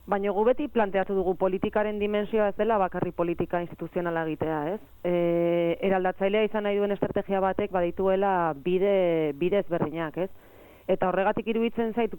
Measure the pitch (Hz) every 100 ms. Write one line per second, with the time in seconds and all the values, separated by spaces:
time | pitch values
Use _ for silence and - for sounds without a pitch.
0 | - 202 202 196 220 254 294 233 202 190
1 | 185 196 185 180 190 190 214 214 214 208
2 | 208 208 208 220 208 - 214 214 180 180
3 | 180 - 170 170 175 175 170 - 165 185
4 | 175 165 160 156 156 156 151 214 - -
5 | 175 175 170 170 170 170 170 170 190 190
6 | 185 - 196 214 208 214 208 202 202 202
7 | 202 202 196 190 190 190 208 185 175 175
8 | 190 190 196 185 165 139 175 180 202 196
9 | 180 160 156 143 175 202 - 170 160 160
10 | 160 160 190 - - - - - - 190
11 | 190 180 196 214 214 226 233 - 226 214
12 | 226